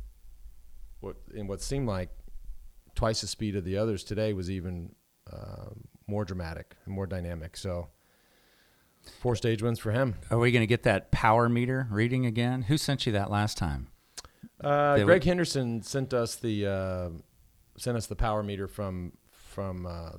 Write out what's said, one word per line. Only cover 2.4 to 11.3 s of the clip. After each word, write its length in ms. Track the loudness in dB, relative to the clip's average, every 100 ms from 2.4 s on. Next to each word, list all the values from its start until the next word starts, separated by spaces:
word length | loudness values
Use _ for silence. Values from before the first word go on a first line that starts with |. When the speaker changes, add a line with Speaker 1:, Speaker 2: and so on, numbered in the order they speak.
| -10 -12 -14 -20 -10
Speaker 1:
twice 260 | 0 0 0
the 60 | -4
speed 280 | -4 -2 -2
of 80 |
the 140 | 0 0
others, 260 | 0 -2
today 280 | -4 -2 0
was 160 | 0 -2
even, 440 | -4 -4 -6 -10 -14 _ _ -16
uh, 380 | -14 -12 -12 -14 -14 -18 -16 -6
more 180 | -4
dramatic 520 | -2 -4 -6 -8 -12 -16
and 100 | -10
more 120 | -6 -4
dynamic. 500 | -4 -4 -6 -10 -8
So 320 | -6 -4 -6 _ _ _ _ _ _ _ _ _ _ _ -20 -4
four 160 | 0 2
stage 260 | 2 2
wins 160 | 0 -2
for 140 | 0
him. 240 | 0 0 -2 0
Speaker 2:
Are 80 | 4
we 120 | 6
gonna 140 | 6 6
get 160 | 4
that 280 | 4 4 4
power 380 | 4 6